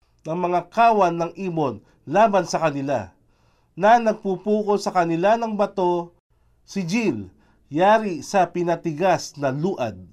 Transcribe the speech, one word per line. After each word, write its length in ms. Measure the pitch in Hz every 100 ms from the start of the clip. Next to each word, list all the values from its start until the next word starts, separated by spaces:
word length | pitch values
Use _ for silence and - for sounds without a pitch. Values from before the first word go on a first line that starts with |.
| _ _ 156
ng 140 | 170
mga 320 | 175 180 170
kawan 400 | - 233 214 180
ng 180 | 170 170 180
ibon 480 | 190 160 139 101 _ _ -
laban 400 | 180 220 202 170
sa 80 | 160
kanila, 560 | 160 143 139 127 92 _ _ _ _ _ _ -
na 240 | 202 240
nagpupuko 720 | 220 214 196 185 208 214 208 202
sa 80 | 202
kanila 480 | 180 170 165 190 233
ng 160 | 233
bato, 640 | 208 202 196 180 175 170 _ _ _ _ _ -
si 160 | 196
Jil, 480 | 170 220 214 110 92 _ _ _ -
yari 560 | 143 190 220 214 160 -
sa 240 | 202 170
pinatigas 880 | 175 175 165 170 147 185 160 - 143
na 160 | 139
luad 480 | 139 180 180 117 90 87